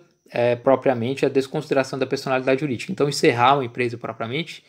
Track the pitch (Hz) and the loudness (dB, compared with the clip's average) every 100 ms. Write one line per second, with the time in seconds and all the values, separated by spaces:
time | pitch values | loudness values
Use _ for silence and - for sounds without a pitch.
0 | _ _ _ 123 120 120 135 131 139 120 | _ _ _ 0 2 2 4 2 2 0
1 | 113 135 143 135 131 160 139 139 131 139 | -2 0 0 2 0 -4 -2 0 0 -2
2 | 127 135 - 131 131 131 151 117 - - | -4 -4 -2 -2 2 0 0 -6 -6 -2
3 | 143 143 165 120 123 139 120 120 123 117 | -2 2 2 4 4 4 0 -4 -4 -4
4 | - 113 113 135 165 - | -8 -8 -6 -6 -8 -12